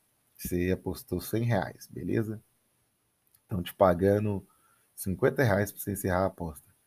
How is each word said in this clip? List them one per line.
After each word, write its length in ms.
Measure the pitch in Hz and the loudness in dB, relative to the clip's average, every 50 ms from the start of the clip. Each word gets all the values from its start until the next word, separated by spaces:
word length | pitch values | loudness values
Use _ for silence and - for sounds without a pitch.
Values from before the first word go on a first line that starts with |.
| _ _ _ _ _ _ _ | _ _ _ _ _ _ _
você 380 | - - - 92 87 87 90 | -14 -8 -4 -2 0 2 2
apostou 500 | 92 92 - 92 92 - - - 90 90 | 0 0 -2 -6 -8 -8 -6 -6 -6 -6
cem 220 | - - - 113 117 | -4 -4 -2 -2 0
reais, 460 | 120 117 95 78 58 - - - - | 2 2 0 0 -2 -6 -12 -18 -16
beleza? 500 | - - - 87 104 113 110 104 110 107 - _ _ _ _ _ _ _ _ _ _ _ _ _ _ _ _ _ _ _ _ _ | -12 -10 -6 -2 -2 -2 -2 -2 -6 -10 -14 _ _ _ _ _ _ _ _ _ _ _ _ _ _ _ _ _ _ _ _ _
Tão 120 | - 90 | -6 -6
te 140 | 87 - - | -4 -6 2
pagando 720 | - 101 92 90 85 95 98 101 104 104 104 101 95 - - _ _ _ _ _ _ _ _ _ | 4 6 6 6 6 4 4 4 4 2 0 -2 -4 -6 -12 _ _ _ _ _ _ _ _ _
cinquenta 480 | - - 98 92 - - 135 139 143 143 | -10 -6 -6 -2 0 0 0 2 2 2
reais 300 | 113 98 98 104 98 - | 2 4 2 2 -2 -4
pra 80 | - | -8
você 120 | - - 101 | -8 -6 -6
encerrar 280 | 92 - 98 90 90 | -4 -2 0 0 2
a 60 | 95 | 0
aposta. 460 | 95 - - 87 82 76 - - _ _ _ _ | 0 -2 -6 -8 -10 -10 -12 -18 _ _ _ _